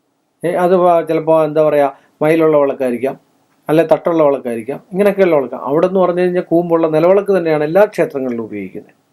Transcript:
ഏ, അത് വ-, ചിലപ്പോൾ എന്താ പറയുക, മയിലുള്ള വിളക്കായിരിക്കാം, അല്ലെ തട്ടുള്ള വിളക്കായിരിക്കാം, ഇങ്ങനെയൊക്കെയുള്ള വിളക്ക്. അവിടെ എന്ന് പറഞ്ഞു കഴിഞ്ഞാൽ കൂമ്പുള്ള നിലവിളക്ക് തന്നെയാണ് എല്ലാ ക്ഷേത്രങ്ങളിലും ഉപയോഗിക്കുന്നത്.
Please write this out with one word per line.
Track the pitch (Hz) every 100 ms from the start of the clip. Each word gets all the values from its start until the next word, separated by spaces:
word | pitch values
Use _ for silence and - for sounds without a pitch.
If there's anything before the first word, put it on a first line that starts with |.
| _ _ _ _ 165
ഏ, |
അത് | 175 175 185
വ-, | 175 170 160
ചിലപ്പോൾ | 160 156 160 156
എന്താ | 151
പറയുക, | 156 147 139 - _ -
മയിലുള്ള | 151 165 160 147
വിളക്കായിരിക്കാം, | 139 131 127 120 135 - _ _ _ _ -
അല്ലെ | 156 160
തട്ടുള്ള | 147 175 165
വിളക്കായിരിക്കാം, | 147 135 123 113 113 147 -
ഇങ്ങനെയൊക്കെയുള്ള | 185 202 190 185 151
വിളക്ക്. | 151 -
അവിടെ | 127 151 185
എന്ന് | 190
പറഞ്ഞു | 180 175
കഴിഞ്ഞാൽ | 180 180
കൂമ്പുള്ള | 175 170 175 165 160
നിലവിളക്ക് | 156 170 202 202 185
തന്നെയാണ് | 165 151
എല്ലാ | 151 185 208
ക്ഷേത്രങ്ങളിലും | - 156 139 127 117
ഉപയോഗിക്കുന്നത്. | 110 104 95 104 - _ _